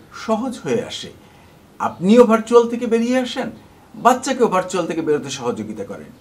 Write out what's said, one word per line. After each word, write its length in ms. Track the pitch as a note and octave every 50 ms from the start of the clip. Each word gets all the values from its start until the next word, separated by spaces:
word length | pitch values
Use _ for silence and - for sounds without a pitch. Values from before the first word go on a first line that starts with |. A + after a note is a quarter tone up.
| - - -
সহজ 440 | - - - A3 G#3 B3+ C4 - - -
হয়ে 200 | D3 A#2+ G#2 -
আসে। 280 | - - - - E2+ - - - - - - - - - _ - _ _ _
আপনিও 460 | - - C3 - E3 F#3+ A3 B3 A#3
virtual 440 | G#3 A3 A3 A3 - A#3+ A#3 A#3 A#3
থেকে 180 | A#3+ A3+ A#3+
বেরিয়ে 320 | A3 A3+ A#3 A#3 A#3+ B3+ C4
আসেন, 320 | B3+ B3 - C4+ A#3 - - - - - _ - - _ -
বাচ্চাকেও 540 | - D#3 A#3 B3+ B3+ - C#4 B3 - A#3 -
virtual 380 | F#3 F#3 F3+ - - F3+ E3
থেকে 160 | D#3+ E3 D#3+ C#3+
বেরোতে 280 | D#3 D3 C#3 B2 C#3
সহযোগিতা 540 | B2+ - A#2+ A#2+ G#2+ G2+ G#2 A2 G2+ - G2
করেন। 220 | - - - D2+ - - -